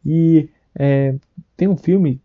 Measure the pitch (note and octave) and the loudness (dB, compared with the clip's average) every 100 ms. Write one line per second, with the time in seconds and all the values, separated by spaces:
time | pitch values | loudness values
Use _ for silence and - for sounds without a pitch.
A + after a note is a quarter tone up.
0 | D3 D#3+ E3 D#3+ D3 _ _ - C#3 C#3 | -4 0 2 2 0 _ _ -4 -2 0
1 | C3+ C3+ - - _ - F#3+ F3+ - F#3+ | -2 -4 -10 -20 _ -4 -2 -2 0 0
2 | E3 B2+ | 0 -4